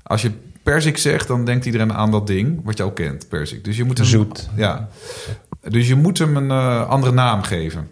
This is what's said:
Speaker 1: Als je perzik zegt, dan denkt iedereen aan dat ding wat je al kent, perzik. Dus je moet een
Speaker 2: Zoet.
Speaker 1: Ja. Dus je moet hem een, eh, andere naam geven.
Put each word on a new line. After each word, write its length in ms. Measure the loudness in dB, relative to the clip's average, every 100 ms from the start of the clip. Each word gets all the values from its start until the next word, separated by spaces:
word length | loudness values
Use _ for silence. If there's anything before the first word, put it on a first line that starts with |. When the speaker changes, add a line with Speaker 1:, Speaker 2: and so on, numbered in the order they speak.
Speaker 1:
Als 180 | -4 0
je 100 | 0 -4 -12 -4
perzik 340 | 0 2 2 0
zegt, 300 | 0 0 0
dan 180 | 0 0
denkt 200 | 0 0
iedereen 280 | 0 0
aan 180 | 2 2
dat 160 | 2 2
ding 340 | 0 0 -2
wat 140 | -4 -4
je 60 |
al 80 | -4
kent, 360 | -2 -6 -6 -8
perzik. 340 | -6 -6 -8
Dus 140 | -6 -2
je 60 |
moet 160 | -2 2
een 60 | 4
Speaker 2:
Zoet. 440 | 4 2 -4 -8 -2
Speaker 1:
Ja. 320 | 0 -2 -8 -12 -16 -14 -12 -14 _ -16
Dus 260 | -2 0 4
je 80 | 4
moet 220 | 4 2
hem 200 | 0 0
een, 140 | 0
eh, 380 | 0 0 0 0
andere 220 | 0 2
naam 300 | 4 4 2
geven. 440 | -2 -4 -4 -6 -10